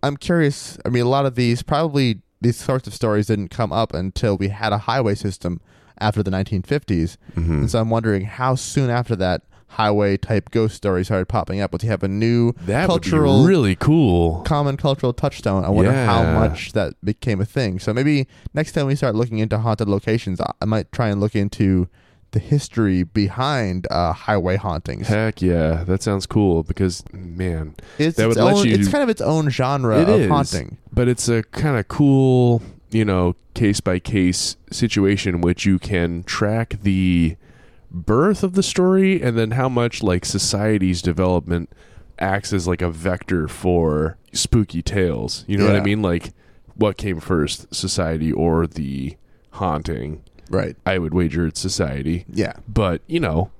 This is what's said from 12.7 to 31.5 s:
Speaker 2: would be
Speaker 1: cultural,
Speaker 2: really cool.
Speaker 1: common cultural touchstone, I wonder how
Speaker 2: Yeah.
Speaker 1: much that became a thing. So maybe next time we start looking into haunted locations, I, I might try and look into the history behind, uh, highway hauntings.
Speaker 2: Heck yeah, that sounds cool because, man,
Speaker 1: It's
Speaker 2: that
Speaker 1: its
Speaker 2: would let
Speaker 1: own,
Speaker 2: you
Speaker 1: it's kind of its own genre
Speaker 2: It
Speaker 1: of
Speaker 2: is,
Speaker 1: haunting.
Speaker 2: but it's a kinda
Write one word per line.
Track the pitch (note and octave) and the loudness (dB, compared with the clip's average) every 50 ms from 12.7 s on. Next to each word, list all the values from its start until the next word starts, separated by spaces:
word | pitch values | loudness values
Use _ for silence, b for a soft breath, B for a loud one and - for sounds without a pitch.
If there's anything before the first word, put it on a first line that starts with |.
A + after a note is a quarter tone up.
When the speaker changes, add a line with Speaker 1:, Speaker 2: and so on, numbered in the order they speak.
| G2+ C3 F3+ F#3+ | -2 0 2 2
Speaker 2:
would | F3 E3 - | 0 0 0
be | - | 0
Speaker 1:
cultural, | E3+ D#3 D3+ C#3 C3+ C3 C#3 | 2 2 4 6 6 6 6
Speaker 2:
really | F3 G3 E3+ B2+ G2 F#2 - | 6 6 4 4 2 0 2
cool. | - - D3+ E3+ D3+ A2+ F2+ F2 E2+ E2 D#2+ E2+ | 2 4 4 6 6 4 4 4 4 2 0 -2
Speaker 1:
common | - - - C#3+ D3 C#3+ C3+ | -4 -2 -2 0 0 -2 -2
cultural | - - D3+ C3+ D3 - B2+ A#2+ | -2 -2 -2 -2 0 0 -2 -2
touchstone, | - - C#3+ - - - A2+ G2 G2 F2+ | 0 -4 -4 -4 -2 -2 0 0 0 0
I | F2 | 2
wonder | G2+ G#2 F#2 G#2+ C3 | 4 4 4 4 4
how | C3+ B2 A#2 A#2 A2+ F2 | 2 2 2 4 4 4
Speaker 2:
Yeah. | E2 D#2+ D#2 | 4 4 4
Speaker 1:
much | - - D2+ E2+ - - - | 2 2 0 -2 -10 -6 -4
that | G#2+ F#2+ C#2+ - _ - | -2 -2 -2 -6 _ -4
became | G2+ G#2+ _ - B2 G#2+ F#2 | -4 -4 _ -2 -2 0 0
a | G2+ | -2
thing. | - - C#3 B2+ G#2 F2+ F2+ | -2 -2 -2 -2 -2 -2 -2
So | - - G#2+ | -4 -2 -2
maybe | A#2+ C3 D3 D3+ C#3 C3 B B B B B _ | 0 2 2 2 2 0 B B B B B _
next | C#3+ D#3 - - | -4 -4 -2 -2
time | E3 C#3+ C3+ | -2 0 0
we | C#3 | 0
start | C#3 - C3 G#2 | 0 0 0 0
looking | A2 A#2 A#2+ A2 G#2+ | 0 0 0 0 -2
into | A2 A2 G#2 G#2+ | -2 0 0 0
haunted | A2 A#2 G#2+ - A2+ G2+ | 0 0 0 0 0 0
locations, | G2+ G2 - - A2 A#2+ - G2 F#2 F2 | 0 0 0 0 -2 0 0 -4 -4 -4
I, | - - - _ | -4 -6 -4 _
I | - | -2
might | G#2+ A2 A2 F#2 - | -2 0 -2 -2 -4
try | - - B2 A2 | -4 -2 0 0
and | G2+ G2+ | 0 0
look | G2 G#2+ - A2 | 0 0 0 0
into | G2+ G2+ - - A2 F#2+ F#2+ F#2 F2+ - b b b b b b b b | -2 -2 0 0 2 2 4 2 0 -2 b b b b b b b b
the | - A2 | -4 -4
history | - - D3 C#3+ - - - A#2 A2+ G2+ F#2 F2+ F2+ | 0 0 0 0 0 -2 -2 0 2 2 2 0 0
behind, | E2+ - A2 G#2 F#2 - - B2+ C#3 D3+ C3+ A2+ F#2+ F2+ F#2 F2 - | 0 0 0 0 0 -2 -2 -2 -2 0 -2 -2 -2 -4 -4 -6 -4
uh, | - E2 F2 E2 | -2 0 0 0
highway | D#2+ - - - G#2+ G2+ E2+ F2+ F#2 F#2+ | -2 -4 -2 0 0 0 2 0 0 0
hauntings. | - G2 E2 D2+ - - B1 G1+ F#2+ G#2+ | -2 -2 -4 -4 -6 -8 -8 -8 -2 0
Speaker 2:
Heck | G#2+ G#2 A2 A2 G#2+ - | 0 0 0 -2 -2 0
yeah, | F#2 F2+ F2 E2+ D#2+ D#2 D#2+ D#2+ E2+ F2+ | 0 2 2 2 2 2 0 -2 -2 -2
that | F#2 F#2+ - | -2 -2 0
sounds | A2 G2+ G2 F#2 | -2 -2 -2 -4
cool | - - A2 G#2 F#2+ E2+ E2 D#2+ | -2 0 2 4 4 2 2 0
because, | - - - G2 F#2 E2+ - - - - | -4 -4 -2 -2 -2 -2 -6 -14 -16 -16
man, | F#2+ F#2 F2 E2 F2 F#2 F2+ E2+ D#2+ D#2 D#2 - - B B B B | -14 -14 -12 -8 -6 -4 -4 -4 -4 -6 -8 -12 -16 B B B B
Speaker 1:
It's | D3 D#3+ E3 - | -2 -2 0 0
Speaker 2:
that | A2 A2+ | 2 2
Speaker 1:
its | A2+ | 2
Speaker 2:
would | A2+ - | 4 4
let | F3+ G3+ | 4 4
Speaker 1:
own, | G3+ G3+ A#2 | 4 4 4
Speaker 2:
you | G#2+ | 4
Speaker 1:
it's | G2+ G2+ G2 | 4 4 4
kind | - D4 C#4+ | 2 2 2
of | A#3+ | 0
its | A3 - | 0 0
own | - - D#3 D#3+ D#3 D3 | 0 0 0 2 0 0
genre | A#2+ - C3 B2+ C#3+ C#3 B2+ A#2 A2 G#2+ | 0 0 -2 0 0 0 2 2 4 4
Speaker 2:
It | E3+ F#3 | 4 4
Speaker 1:
of | G#3+ G#3+ | 4 4
Speaker 2:
is, | C3+ F#2+ | 4 4
Speaker 1:
haunting. | - C#3+ C#3 - - F2+ B1 - - - _ - | 2 2 0 0 -2 -6 -6 -8 -12 -16 _ -4
Speaker 2:
but | - - B2 B2 | -2 0 2 2
it's | B2 - - - | 2 0 0 0
a | A#2 A2+ A2 | 0 0 0
kinda | _ | _